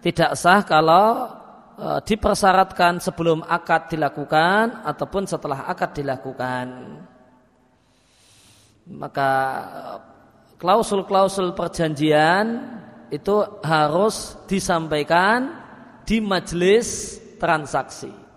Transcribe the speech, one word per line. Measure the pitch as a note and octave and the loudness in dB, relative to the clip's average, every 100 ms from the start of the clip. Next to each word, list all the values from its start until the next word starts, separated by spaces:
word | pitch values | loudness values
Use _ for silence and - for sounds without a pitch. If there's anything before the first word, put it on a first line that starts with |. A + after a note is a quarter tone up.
tidak | F3 E3+ D#3 C#3 | -4 0 0 2
sah | E3+ G3 G3+ | 4 4 4
kalau, | D#3 D#3+ E3+ G#3+ A#3+ B3 - - - - - | 2 6 6 6 2 -6 -12 -20 -20 -20 -12
e, | - D3 | -6 -6
dipersyaratkan | - G#3+ G#3 G3 G3 F#3 F#3 - F3 F3 | -2 -2 0 2 4 4 2 4 2 2
sebelum | - - E3 D#3+ D#3+ | -6 -2 0 0 0
akad | E3+ - D#3+ - | -4 0 -2 0
dilakukan | D#3+ D3 D3+ C#3 D#3 E3 G3+ A3+ - | -2 -2 -4 -2 2 4 4 2 -2
ataupun | D3+ D3 C#3 F#3+ | -8 -6 -4 -4
setelah | G3 D#3+ D3+ C3+ D3 | -4 -6 -6 -8 -8
akad | F3+ F3+ - | -6 -6 -4
dilakukan. | C#3 C3 C3+ C3 B2+ B2+ B2+ B2+ B2+ - - _ _ _ _ _ _ _ _ _ _ _ _ _ _ _ _ _ - | -6 -6 -8 -8 -6 -6 -8 -12 -18 -18 -20 _ _ _ _ _ _ _ _ _ _ _ _ _ _ _ _ _ -20
Maka, | C#3+ D3 - C#3 C3+ C3 C3 | -14 -10 -2 0 0 -2 -4
e, | - - - G2 - - _ _ _ _ | -10 -14 -14 -14 -16 -20 _ _ _ _
klausul-klausul | E3+ G#3 A3 G3+ F#3 F#3+ G3 G3 F3+ F3 | 2 2 2 -2 0 2 2 2 -2 -2
perjanjian | E3+ - D#3+ C#3+ D#3 D3+ D#3 F#3 A3 A#3 C#4+ - - - - D3+ | -6 -2 -2 0 2 4 4 2 0 -4 -10 -16 -20 -20 -12 -8
itu | - G#3 G3 - | 0 0 0 -6
harus | D3 D#3+ D3+ D#3+ G#3+ - - - | 0 2 2 2 0 0 -12 -16
disampaikan | - F#3+ F3+ E3+ D#3+ D3+ D3 E3 F#3+ A#3+ C4 F4 - - - - | -4 -4 0 -2 0 -4 2 2 4 2 -2 -10 -20 -20 -20 -18
di | - A3+ | -2 -2
majelis | G#3+ F#3 - E3+ F3+ G#3+ A#3 - - - - - | 0 -4 -4 0 4 4 2 -8 -12 -14 -20 -6
transaksi. | E3+ D#3+ C#3 C#3+ B2+ - C3+ - - | -2 0 -2 -6 -6 -12 -16 -18 -20